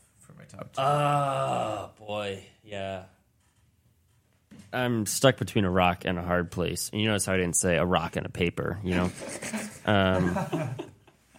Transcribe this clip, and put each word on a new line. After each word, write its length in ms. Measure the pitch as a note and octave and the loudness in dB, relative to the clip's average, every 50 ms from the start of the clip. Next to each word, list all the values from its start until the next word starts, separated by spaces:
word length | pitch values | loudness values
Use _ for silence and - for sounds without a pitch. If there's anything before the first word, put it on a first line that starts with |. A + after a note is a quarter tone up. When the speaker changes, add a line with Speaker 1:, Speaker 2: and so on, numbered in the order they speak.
| _ _ _ _ | _ _ _ _
Speaker 1:
for 140 | - - | -20 -20
my 100 | - - | -20 -20
top 300 | - - - - - - | -20 -20 -14 -14 -14 -8
two. 80 | - C3+ | -2 0
Speaker 2:
Oh, 1080 | C3+ C#3 D3 D3 D3 C#3+ D3 C#3+ C#3+ C3+ C3+ C3+ C3+ C3+ B2+ A#2+ A#2 A2 G#2+ G2+ F2+ - - - G#2+ | 2 2 4 4 4 2 2 2 2 0 0 0 0 0 0 -2 -2 -2 -4 -6 -8 -12 -14 -16 -10
boy. 380 | G#2 G#2 G#2+ G#2 G2+ G2 F#2 F2+ - _ _ _ | -6 -6 -4 -4 -4 -6 -8 -12 -20 _ _ _
Yeah. 400 | G#2 G2+ G2 G2 G2 F#2+ F#2 F#2 - _ _ _ _ _ _ _ _ _ _ _ _ _ _ _ _ _ _ _ _ _ _ _ _ _ _ _ _ - - - - | -12 -8 -8 -6 -6 -6 -8 -10 -16 _ _ _ _ _ _ _ _ _ _ _ _ _ _ _ _ _ _ _ _ _ _ _ _ _ _ _ _ -20 -20 -14 -6
I'm 340 | - B2+ B2 B2 A#2+ A2+ G#2 | -2 0 0 2 2 0 0
stuck 300 | - - - - C3 B2 - | -2 -2 4 6 6 6 4
between 260 | G#2 - - A2+ G2 | -2 -2 0 2 2
a 60 | F2+ | 4
rock 340 | F2+ F#2+ F2+ F2 F2 - - | 4 6 4 4 4 2 -2
and 140 | F#2 F2+ E2+ | -2 -2 -2
a 40 | |
hard 280 | F2 F2 F2 F2+ E2+ E2+ | 0 0 2 0 0 -2
place. 380 | - F#2 E2+ E2+ E2+ - - - | -2 -2 -2 -2 -2 -4 -6 -4
And 80 | - G#2+ | -2 0
you 80 | G#2+ A2 | 0 2
notice 180 | G#2+ F#2+ - | 0 0 0
how 80 | G2 F#2+ | 0 2
I 20 | |
didn't 200 | F#2 F2+ F2 D#2+ | 2 2 2 0
say 200 | - - F#2 E2+ | 2 2 4 4
a 80 | D#2 F2 | 4 4
rock 320 | F2+ F2+ D#2+ E2 E2+ - | 4 2 2 0 0 -4
and 80 | - - | -6 -6
a 20 | - | -6
paper, 480 | - - F2 E2+ - - C#2 D#2 F2 G#2 | -2 0 0 0 0 -2 -4 -4 -4 -4
you 120 | G2+ F#2 F2+ | -2 0 0
know? 160 | F2+ F2+ F2+ - | 2 2 0 -2
Speaker 3:
<laughs> 40 | - - - - - - - A3+ G#3 - - - - - | -6 -12 -12 -12 -10 -10 -8 -8 -8 -8 -10 -12 -6 0
Speaker 2:
Um, 500 | - G#2+ G2 F#2+ F#2+ F#2+ F#2 F2+ F2+ F2+ F#3+ F#3 - - D#3+ D#3 - - - - - - _ _ - _ _ _ _ _ | 2 4 4 4 4 4 2 2 0 0 -2 -4 -4 -4 -6 -4 -6 -6 -10 -12 -14 -16 _ _ -20 _ _ _ _ _